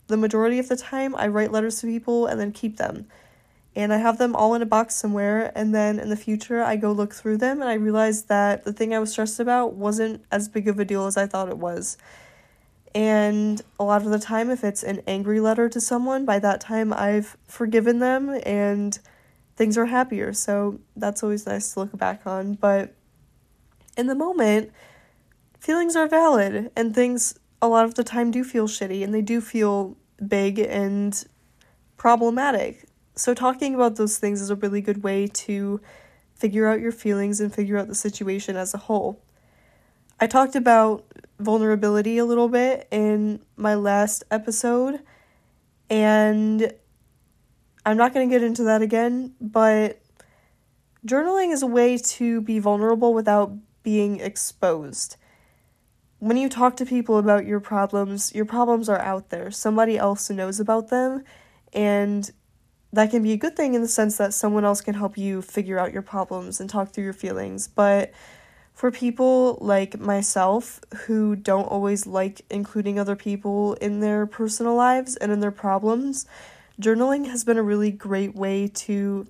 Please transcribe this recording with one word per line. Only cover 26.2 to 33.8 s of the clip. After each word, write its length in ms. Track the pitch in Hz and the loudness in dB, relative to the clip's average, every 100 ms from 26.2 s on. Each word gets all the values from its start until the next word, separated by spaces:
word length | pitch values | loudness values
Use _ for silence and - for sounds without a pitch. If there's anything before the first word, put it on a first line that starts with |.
| 330 254 196 202 226 | 6 4 2 -2 -4
and 200 | - 233 | -2 0
things 440 | 214 247 247 - - _ - | 2 2 2 -4 -6 _ -2
a 80 | 233 | 4
lot 160 | 226 | 6
of 100 | 226 | 4
the 100 | 233 | 2
time 260 | 233 233 240 | -2 0 0
do 120 | 240 | 0
feel 260 | 254 240 214 | -2 -2 -2
shitty, 360 | - 196 190 | -2 -6 -4
and 80 | 196 | -2
they 80 | 214 | -2
do 220 | 208 233 | 0 -2
feel 560 | 226 233 208 202 196 - _ - 202 | -2 0 2 2 -2 -8 _ -10 -2
big 320 | 202 196 202 | 0 2 0
and 640 | 208 202 196 202 202 196 - _ _ _ _ _ _ - | -2 0 -2 -2 -2 -4 -10 _ _ _ _ _ _ 0
problematic. 880 | 233 240 233 240 277 226 60 - - _ _ - | 4 4 4 2 0 0 -2 -8 -18 _ _ -6
So 140 | - | -2
talking 420 | 240 254 262 285 | 0 0 0 -2
about 220 | 262 | 2